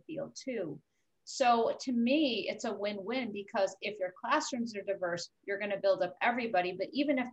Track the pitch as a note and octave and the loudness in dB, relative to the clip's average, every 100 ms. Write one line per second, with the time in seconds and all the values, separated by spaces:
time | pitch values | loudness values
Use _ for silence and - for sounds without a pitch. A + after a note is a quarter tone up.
0 | - D#3+ D#3+ - C4 A#3 E3 D#3 _ _ | -10 -10 -10 -10 -6 -6 -6 -8 _ _
1 | _ _ - - A#3+ A#3 A3+ - - A#3+ | _ _ -8 2 6 6 4 0 0 2
2 | A#3 D4 C#4+ G#3+ - G#3+ A#3 G3+ G3+ G#3 | 4 4 4 0 -2 -4 -4 -2 -4 -4
3 | F#3+ B3+ A3+ G3+ G3 A3 F#3+ - G#3 G#3 | -4 -4 -4 -6 -4 0 0 -2 -8 -4
4 | F#3 - A#3 D4 D4+ B3 A3+ G#3 G3 F#3+ | -6 -4 0 0 0 -4 -4 -4 -4 -2
5 | F3+ F3 - _ - G3+ G#3 G3 G3 F#3 | -2 -4 -6 _ -6 -4 -2 2 4 4
6 | F3+ - A3+ A#3+ A#3 F#3 F3+ F3+ F#3 B3+ | 2 0 0 2 0 0 0 -2 -4 0
7 | D4 C4 A#3+ | 2 2 0